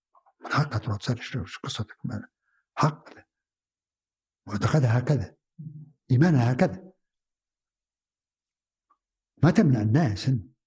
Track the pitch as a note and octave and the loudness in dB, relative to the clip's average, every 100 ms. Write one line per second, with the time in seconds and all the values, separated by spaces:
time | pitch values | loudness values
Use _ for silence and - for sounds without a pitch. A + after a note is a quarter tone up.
0 | _ _ _ _ - - D3 G#2+ - G2+ | _ _ _ _ -6 -2 -2 -4 -6 -6
1 | - A#2 - B2+ F#2+ - - - G#2+ - | -4 -6 -6 -8 -10 -12 -10 -10 -10 -10
2 | - G#2 - _ _ _ _ - D3+ D3+ | -10 -10 -12 _ _ _ _ -2 -2 -2
3 | - - _ _ _ _ _ _ _ _ | -14 -20 _ _ _ _ _ _ _ _
4 | _ _ _ _ - G2+ A#2 D#3 B2+ A#2+ | _ _ _ _ -10 -4 0 2 2 2
5 | B2+ C#3 F#2+ _ _ - D#3+ - - _ | 2 -2 -2 _ _ -20 -18 -18 -20 _
6 | - B2 F3 D3 A#2+ B2+ F#3 F#3 - _ | 0 4 4 4 2 2 0 -2 -16 _
7 | _ _ _ _ _ _ _ _ _ _ | _ _ _ _ _ _ _ _ _ _
8 | _ _ _ _ _ _ _ _ _ _ | _ _ _ _ _ _ _ _ _ _
9 | _ _ _ _ D3+ D#3+ F3 B2 G#2+ C#3 | _ _ _ _ 2 4 4 4 2 2
10 | C#3+ G2 - B2+ - _ | 2 -2 -2 -2 -4 _